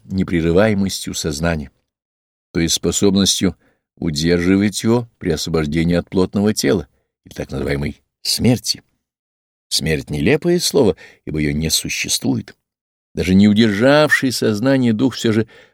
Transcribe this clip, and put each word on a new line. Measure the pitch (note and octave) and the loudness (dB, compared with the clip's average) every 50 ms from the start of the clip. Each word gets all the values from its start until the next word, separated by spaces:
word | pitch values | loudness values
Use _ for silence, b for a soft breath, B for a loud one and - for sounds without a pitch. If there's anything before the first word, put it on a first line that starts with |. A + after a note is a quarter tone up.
| _ | _
непрерываемостью | - G2 F#2+ F2+ - F#2+ E2 D#2+ E2+ E2 F2+ G#2+ A2 G#2 G2 G2 F#2+ - - - G2 F#2 | -6 -4 -4 -2 0 0 0 0 2 4 4 4 4 2 0 -2 -2 -4 -6 -10 -8 -8
сознания, | - - E2 D2+ C#2+ D#2+ E2+ E2+ D#2 C#2+ C2 _ _ _ _ _ _ _ _ _ _ _ _ _ _ _ _ - | -6 -6 -6 -4 -2 -2 -2 -2 -4 -6 -12 _ _ _ _ _ _ _ _ _ _ _ _ _ _ _ _ -4
то | F2 | -2
есть | E2 D#2+ - | -2 -2 -2
способностью | - - F2 E2 - G2+ G2+ F#2+ G2 F#2+ F#2 - - F#2+ F#2 - - _ _ _ _ _ _ _ _ | -2 -2 -4 -2 2 2 2 4 4 2 2 0 0 -2 -2 -4 -4 _ _ _ _ _ _ _ _
удерживать | - E2+ D2+ D2 D#2+ E2 F2 F2 E2+ F2+ F#2+ G2 G2+ G#2+ F#2+ - | -6 -6 -4 -2 0 0 0 2 2 2 2 2 2 0 -2 -2
его | - A2 A#2 B2 A#2+ A#2 _ _ | -2 0 0 0 -2 -6 _ _
при | - F#2 | -4 -4
освобождении | D#2+ D2+ - F2 D#2+ D#2+ D#2 D2 D2 E2 E2 E2+ F2 E2+ | -4 -4 -4 -4 -2 -2 -2 -2 -2 -2 0 0 0 -2
от | - - | -2 -2
плотного | - F#2+ F#2 F#2 - G#2 G2+ G#2+ G#2+ | -2 -2 -2 0 0 -2 0 0 -2
тела, | - - C#3+ A#2+ F2+ D2 - _ _ _ _ _ _ _ | 0 0 0 0 -2 -4 -8 _ _ _ _ _ _ _
или | - - | -20 -12
так | - D2 - | -12 -12 -10
называемой | - C2+ C2+ D2 C#2+ C#2 C#2+ - - - _ _ _ _ | -8 -8 -6 -4 -4 -4 -4 -6 -8 -10 _ _ _ _
смерти. | _ - - - - A2+ B2+ - - - - - _ _ _ _ _ _ _ _ _ _ _ _ _ _ _ _ _ _ | _ -6 -4 0 2 2 2 2 -2 -6 -8 -8 _ _ _ _ _ _ _ _ _ _ _ _ _ _ _ _ _ _
Смерть — | - - C#2+ D#2+ D#2+ C#2+ - - | -6 -4 -2 -2 -2 -2 -4 -6
нелепое | D2+ D2 D2 G2 C#3 D#3 - F3 F3 F3+ | -6 -2 0 0 0 2 2 0 0 0
слово, | - - - E3 B2+ G2 - B B B B B B | 0 0 2 2 2 2 0 B B B B B B
ибо | - D#2 D#2 | -8 -4 -2
её | D2 D2 | -2 -2
не | D2 D2+ D#2 D#2 | -2 -2 -2 -2
существует. | - - - - - - - - - - - A#2+ C3 A2+ G2 - - _ _ _ _ _ _ _ _ _ _ _ _ | -2 -4 -4 -6 -6 -6 -6 -6 -6 -4 -2 -2 -4 -4 -6 -10 -18 _ _ _ _ _ _ _ _ _ _ _ _
Даже | - D#2 F2 F#2 | -6 0 2 4
не | G2 G2+ G#2 | 6 6 6
удержавший | G#2 G#2 A#2 A2 G2+ G2 A#2 C3+ C#3+ D3+ D3+ C#3+ - - - C3 | 6 6 4 4 2 2 2 4 4 4 4 2 2 0 0 -2
сознание | A#2 - B2 A2+ G#2+ G2+ A2+ C3+ C3+ C3 B2+ A#2+ A2 | -2 0 0 0 0 0 0 2 2 2 2 2 2
дух | G#2+ C3 C3 A#2+ | 2 0 -2 -2
всё | - - A#2 G#2+ | -2 -2 0 2
же | A2 A2 b b b b b | 0 0 b b b b b